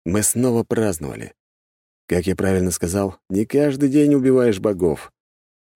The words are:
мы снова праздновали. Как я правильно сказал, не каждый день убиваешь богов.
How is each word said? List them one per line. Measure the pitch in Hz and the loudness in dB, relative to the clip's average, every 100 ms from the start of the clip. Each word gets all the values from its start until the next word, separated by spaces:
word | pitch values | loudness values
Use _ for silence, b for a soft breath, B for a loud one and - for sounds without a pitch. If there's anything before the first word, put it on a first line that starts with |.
мы | 85 104 | -4 -2
снова | 104 120 127 117 | -2 0 0 0
праздновали. | - 117 107 80 69 55 53 - _ _ _ _ _ _ - | 0 -2 -2 -4 -8 -12 -16 -20 _ _ _ _ _ _ -4
Как | 90 90 | -2 -2
я | 90 | -2
правильно | 95 95 90 | 0 0 0
сказал, | - 87 101 95 - - | -2 -4 -2 -4 -6 -4
не | 95 113 | -2 0
каждый | 139 147 135 139 | 0 0 0 2
день | 147 147 | 4 4
убиваешь | 139 131 127 120 95 | 4 4 4 2 2
богов. | 107 92 87 71 - _ _ _ _ _ _ | -2 0 0 -2 -8 _ _ _ _ _ _